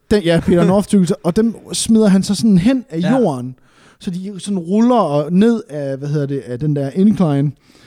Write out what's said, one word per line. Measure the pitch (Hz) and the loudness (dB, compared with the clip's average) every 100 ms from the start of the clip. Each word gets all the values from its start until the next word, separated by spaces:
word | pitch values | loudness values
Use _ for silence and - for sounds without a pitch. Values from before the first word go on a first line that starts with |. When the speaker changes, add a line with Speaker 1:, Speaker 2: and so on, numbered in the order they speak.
| - | -2
Speaker 1:
den, | 208 | 0
ja, | 165 165 185 | 2 0 2
Peter | 175 175 | 2 4
Speaker 2:
<laughs> | |
Speaker 1:
North | 202 - | 2 2
tykkelse. | 202 170 202 175 | 0 0 -2 -2
Og | 196 | 0
dem | 226 - - | -2 -4 -12
smider | - - 220 214 | -8 0 2 4
han | 190 | 2
så | 185 | 0
sådan | 196 226 185 | -2 2 4
hen | 208 269 - | 2 0 -4
af | 160 | -6
Speaker 2:
Ja. | 180 262 | 0 2
Speaker 1:
jorden. | 202 127 127 127 _ _ _ _ | 0 -2 -10 -14 _ _ _ _
Så | 202 | -10
de | 175 190 190 | -10 -10 -12
sådan | 202 190 | -6 -6
ruller | 165 208 240 240 | -2 0 2 2
og | 160 143 151 | 2 -2 0
ned | 180 233 226 - | 2 2 2 -4
af, | 151 139 135 | -8 -6 -6
hvad | 147 | -4
hedder | 147 139 | -4 -2
det, | 139 | -6
af | 117 123 | -6 -6
den | 151 143 | -4 -2
der | 139 | -4
incline, | 185 208 196 165 139 143 - _ _ | 2 2 2 0 0 -2 -6 _ _